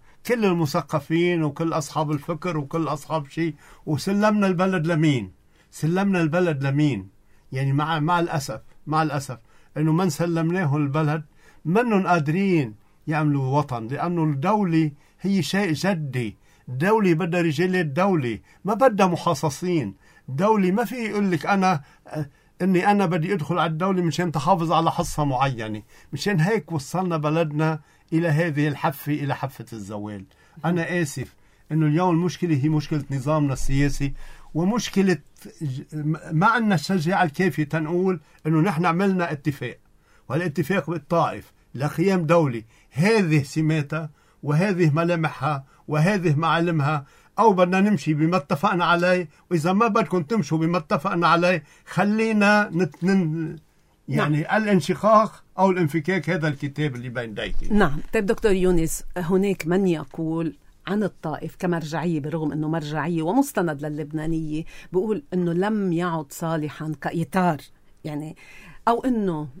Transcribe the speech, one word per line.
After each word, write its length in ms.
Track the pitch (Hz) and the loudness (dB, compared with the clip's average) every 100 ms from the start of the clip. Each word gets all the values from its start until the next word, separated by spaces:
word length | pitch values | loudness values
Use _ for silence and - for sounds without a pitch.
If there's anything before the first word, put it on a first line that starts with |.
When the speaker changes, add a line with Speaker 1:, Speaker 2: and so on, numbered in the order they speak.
| - - - | -12 -10 -2
Speaker 1:
كل 180 | 240 | 0
المثقفين 1000 | 202 170 147 175 - 151 - 170 175 170 | 2 2 0 -2 -2 -4 -2 0 2 0
وكل 300 | 151 143 165 | -2 -2 -2
أصحاب 380 | 151 143 151 151 | -2 -4 -4 -2
الفكر 460 | 147 - 165 180 156 | -4 -4 -6 -4 -6
وكل 300 | 139 165 143 | -4 -4 -4
أصحاب 400 | 147 - 156 139 | -4 -4 -6 -6
شيء، 260 | 160 165 147 - - - | -4 -4 -6 -18 -12 -4
وسلمنا 600 | 143 196 202 214 208 196 | -4 0 2 4 4 2
البلد 400 | 175 190 185 156 | 2 0 0 0
لمين؟ 440 | 160 156 127 92 - _ _ _ | 2 2 2 -4 -14 _ _ _
سلمنا 500 | - 156 185 202 185 | -4 -2 0 2 2
البلد 440 | 160 175 175 143 139 | 2 2 0 0 0
لمين؟ 420 | 143 151 104 95 _ _ - - | 2 2 0 -8 _ _ -20 -10
يعني 200 | 131 139 | -4 0
مع، 280 | 139 151 160 | 0 0 0
مع 200 | 156 170 | 2 2
الأسف، 400 | 170 147 139 110 - - 151 | 0 -2 -6 -10 -14 -14 -4
مع 160 | 156 | 0
الأسف 360 | 156 143 135 117 - - - 147 | 0 -2 -6 -12 -16 -20 -10 -2
إنه 160 | 156 | 0
من 180 | 160 190 | 2 0
سلمناه 680 | - 175 165 160 180 147 147 | 0 -2 0 0 0 0 0
البلد 480 | 143 156 151 160 - _ - - | 0 0 0 -2 -6 _ -20 -10
منن 420 | 156 208 240 202 180 | 0 0 4 2 4
قادرين 680 | 175 147 175 196 165 120 107 _ _ - | 2 2 0 2 2 0 -6 _ _ -4
يعملوا 520 | 156 151 143 131 143 | 0 0 0 0 0
وطن، 280 | 143 120 110 | -2 -6 -6
لأنه 380 | 139 170 170 | -4 -2 0
الدولة 640 | 156 139 180 214 185 160 156 - _ _ | 0 0 0 2 2 2 0 -4 _ _
هي 220 | 190 196 | -2 0
شيء 300 | - 190 196 | 0 0 0
جدي. 640 | 143 185 170 143 123 110 - _ _ - | 0 0 -2 -4 -4 -4 -8 _ _ -10
الدولة 460 | 127 185 220 190 | -2 2 4 4
بدها 280 | 160 180 175 | 2 2 0
رجالات 440 | 165 143 185 185 160 | 0 2 0 0 0
دولة، 520 | 135 196 170 123 104 - - | 0 2 2 0 -6 -10 -10
ما 100 | 185 | -4
بدها 320 | 220 269 202 190 | 4 4 4 2
محاصصين. 880 | 175 180 147 156 - 180 170 101 - _ - - | 2 -2 -2 -2 -4 -2 -2 -2 -8 _ -20 -10
دولة 420 | 135 208 214 180 | -2 2 4 2
ما 140 | 208 | 0
في 100 | 233 | -2
يقول 360 | 254 220 208 202 | -4 -4 -2 0
لك: 160 | 170 - | 0 0
"أنا، 360 | 196 185 156 - _ - | 2 2 0 -4 _ -12
آه، 220 | 156 151 _ _ - | -8 -8 _ _ -4
إني 280 | 185 175 196 | 2 2 4
أنا 160 | 208 180 | 2 2
بدي 280 | 175 170 | 0 0
أدخل 240 | 196 147 175 | -2 -2 -2
على 120 | 165 | -2
الدولة 320 | 156 190 185 | 0 0 0
مشان 300 | 170 160 175 | 0 0 -2
تحافظ 400 | 147 147 185 165 | 0 2 2 2
على 180 | 165 165 | 2 0
حصة 340 | - - - | -2 -4 -2
معينة". 580 | 143 127 139 113 110 107 - - - | -2 0 -2 -2 -8 -8 -12 -20 -14
مشان 280 | 135 202 180 | -6 -2 2
هيك 320 | 170 220 214 | 2 0 -2
وصلنا 440 | 156 - 175 185 160 | -8 -4 -4 -2 -2
بلدنا 640 | 151 160 160 147 156 156 - _ - | 0 0 0 0 0 -2 -8 _ -4
إلى 160 | 160 170 | -2 2
هذه 400 | 147 175 147 147 | 0 0 0 -2
الحفة، 440 | 131 160 - 147 | 0 -4 -4 -6
إلى 220 | 147 139 | -4 -4
حفة 320 | 131 127 - 113 | -6 -8 -10 -14
الزوال. 520 | 113 98 104 104 101 98 _ _ - | -14 -10 -10 -8 -12 -14 _ _ -6
أنا 380 | 156 175 160 175 | -2 -2 -2 -2
آسف 320 | 160 135 120 _ _ _ - | -4 -6 -12 _ _ _ -4
إنه 140 | 156 151 | 0 2
اليوم 240 | 156 185 | 4 2
المشكلة 540 | 165 175 - 175 143 | 2 0 -2 0 2
هي 40 | 151 | 2
مشكلة 360 | 151 151 156 139 | 0 0 -4 -4
نظامنا 420 | 135 139 156 143 | -4 0 0 0
السياسي، 600 | 127 - 139 143 - 143 - - - - | 0 2 4 2 0 -4 -6 -12 -18 -8
ومشكلة 640 | 151 185 233 - 190 190 175 - - - - | -2 0 0 0 2 2 0 -4 -20 -20 -10
ج-، 200 | 151 131 - | -8 -8 -10
م-، 240 | 151 151 156 160 | -6 -4 -4 -2
ما 140 | 160 214 | 2 4
عنا 280 | 233 214 | 4 2
الشجاعة 480 | 180 - 190 156 190 | 0 0 0 2 2
الكافية 420 | 170 - 185 151 | 2 2 0 0
تنقول 560 | 147 160 156 175 190 170 _ _ 156 | -2 -2 -2 0 0 -2 _ _ 0
إنه 140 | 160 | 2
نحن 260 | 156 143 175 | 2 2 0
عملنا 460 | 165 196 190 170 | 2 2 2 -2
اتفاق، 460 | 147 156 139 123 - _ _ _ _ - | -4 -4 -4 -8 -12 _ _ _ _ -6
والاتفاق 640 | 147 180 175 165 190 - | -4 -2 -2 -2 -2 -2
بالطائف 640 | 170 - 170 127 101 - _ _ | -6 -2 0 0 -4 -14 _ _
لقيام 520 | 120 147 156 190 185 156 | -6 -4 0 2 2 4
دولة. 360 | 170 147 117 - _ _ | 4 4 -2 -10 _ _
هذه 520 | 131 196 226 170 156 | 0 2 4 4 2
سماتها 680 | - 156 156 156 143 156 156 - _ _ | 0 0 0 0 -2 -6 -8 -16 _ _
وهذه 480 | 143 151 208 175 160 | 0 2 2 2 2
ملامحها 760 | 156 170 170 156 - 143 139 - _ - | 2 0 0 -2 -4 -4 -6 -8 _ -4
وهذه 460 | 151 180 202 170 | 0 2 2 2
معالمها، 720 | 147 160 165 175 160 143 151 - - _ - | 0 2 2 2 0 0 -2 -6 -20 _ 2
أو 140 | 220 | 4
بدنا 280 | 185 180 190 | 4 4 4
نمشي 340 | 202 202 156 | 4 2 0
بما 220 | 151 160 185 | 0 2 0
اتفقنا 480 | - 180 196 175 | 0 0 0 2
عليه، 440 | 170 170 180 180 165 _ - | 2 4 4 2 -2 _ -2
وإذا 220 | 175 170 | 0 2
ما 160 | 196 233 | 4 4
بدكم 340 | 220 - 180 | 2 2 0
تمشوا 360 | 143 226 147 160 | 0 -2 0 0
بما 200 | 160 180 | 2 0
اتفقنا 500 | - 208 196 180 165 | 0 -2 0 2 4
عليه، 360 | 170 175 175 - - - | 4 4 0 -4 -20 -6
خلينا 840 | 165 202 220 226 214 202 208 202 | 0 2 2 2 4 4 4 2
نت-، 320 | 165 185 - | 0 -2 0
نن-، 540 | 175 196 160 160 156 151 _ _ _ _ - | 2 2 2 -2 -6 -10 _ _ _ _ -4
يعني 320 | 143 160 151 | -2 0 0
Speaker 2:
نعم. 200 | 170 208 | 0 0
Speaker 1:
الانشقاق 800 | 208 190 - 160 208 220 208 - - - | 2 2 2 0 4 6 4 -4 -10 0
أو 120 | 190 | 2
الانفكاك، 600 | 180 156 160 170 185 160 | 2 0 0 0 -2 0
هذا 180 | 175 151 | -2 -2
الكتاب 480 | 139 139 143 151 123 | -4 -6 -4 -4 -4
اللي 120 | 127 | -8
بين 260 | 120 117 | -8 -8
ديكي. 340 | 104 101 - - | -6 -2 0 4
Speaker 2:
نعم. 300 | 208 165 151 - | 4 4 2 -2
طيب 120 | 226 196 | -2 0
دكتور 260 | 220 220 | 0 2
يونس، 500 | 190 185 175 160 - - 180 | 4 4 2 2 -4 -8 -6
هناك 500 | 170 190 202 175 160 | 0 2 2 -2 0
من 200 | 185 190 | 0 2
يقول 680 | 156 156 - 160 165 165 - - - - | 0 -4 -8 -4 -4 -4 -8 -20 -14 -6
عن 160 | 208 | -4
الطائف 540 | 185 - 160 139 160 - | -4 -6 -10 -8 -10 -6
كمرجعية، 640 | 180 170 156 156 170 156 | -4 -2 -4 -4 -2 -4
برغم 320 | 151 160 151 | -4 -4 -4
أنه 160 | 151 151 | -4 -2
مرجعية 540 | 165 147 156 151 165 | -4 -4 -4 -2 -2
ومستند 640 | 160 247 277 208 170 143 | 0 0 0 0 -2 -4
للبنانية، 800 | 151 151 151 156 156 160 156 151 - - - | -6 -6 -6 -6 -4 -4 -4 -6 -8 -14 -6
بيقول 300 | 180 214 196 - | -4 -2 -4 -4
أنه 180 | 180 170 | -2 0
لم 400 | 170 202 220 190 | 0 0 0 0
يعد 340 | 165 175 165 135 | 0 -2 -4 -8
صالحاً 640 | - 165 165 151 - 156 151 | -8 -4 -2 -4 -6 -8 -6
كإطار، 560 | 165 170 160 190 180 143 - - - - | -6 -4 -2 0 0 0 -8 -20 -20 -14
يعني، 320 | 156 147 156 - - - 175 - 226 | -10 -10 -10 -16 -20 -20 -20 -6 -2
أو 160 | 233 | 0
أنه 440 | 262 226 196 156 147 - | 0 0 0 -2 -6 -8